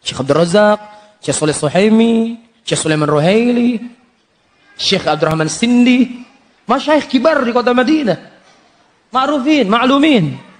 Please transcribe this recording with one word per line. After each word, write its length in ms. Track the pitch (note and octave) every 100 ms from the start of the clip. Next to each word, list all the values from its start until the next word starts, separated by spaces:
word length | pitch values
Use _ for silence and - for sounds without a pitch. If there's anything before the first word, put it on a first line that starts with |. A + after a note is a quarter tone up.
Syekh 240 | - - C3+
Abdul 160 | C#3+
Razak, 380 | E3+ F#3+ G#3 G#3 - - - _
Syekh 160 | - C#3
Soleh 160 | D3+
Suhaimi, 880 | C#3+ D3+ E3 G#3 A3 A3+ A3+ A3+ A#3 _ _ -
Syekh 160 | D3
Sulaiman 240 | D#3+ D#3 D3+
Ruhaili, 720 | D3 D#3 G#3+ A#3+ A#3+ A#3+ A#3 - - _ _ _ _ _ _ _
Syekh 320 | _ - F#3+ D#3+
Abdurrahman 400 | D3+ D#3+ D#3+ D#3
Sindi, 800 | D#3 A#3 A#3+ B3 B3+ B3+ - - _ _ _ -
masyayikh 400 | B3 C4 D4+ -
kibar 400 | C4 C#4 D4+ B3
di 80 |
kota 240 | A#3+ A#3+ B3
Madinah. 400 | B3 D#4 C4+ D#3+ - - _ _ _ _ _ _ _
Ma'rufin, 560 | B3 C4+ D4 B3+ D4+ G3+
ma'lumin. 560 | A3+ B3+ C#4 D4+ C4 D#3 C3 - -